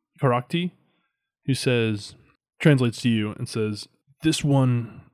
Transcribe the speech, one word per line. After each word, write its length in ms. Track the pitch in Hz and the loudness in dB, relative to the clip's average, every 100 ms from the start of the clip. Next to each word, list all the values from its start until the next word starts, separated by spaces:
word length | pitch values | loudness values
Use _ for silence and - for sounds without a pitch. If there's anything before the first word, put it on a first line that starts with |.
| _ _ | _ _
Karakti, 520 | 139 120 - 170 180 - _ _ _ _ _ _ - | 0 0 -2 -4 -4 -8 _ _ _ _ _ _ -4
who 80 | |
says, 640 | 127 135 120 113 104 - - _ _ _ _ | -2 0 0 0 -2 -8 -20 _ _ _ _
translates 420 | 165 139 120 - | 4 4 2 0
to 60 | 123 | 0
you 220 | 113 107 | 2 -2
and 160 | - 123 | -6 -8
says, 380 | 117 107 104 - _ _ _ | -4 -4 -6 -12 _ _ _
"This 200 | 156 147 | -2 0
one 600 | 147 135 127 120 113 - - | 2 2 2 0 -4 -14 -20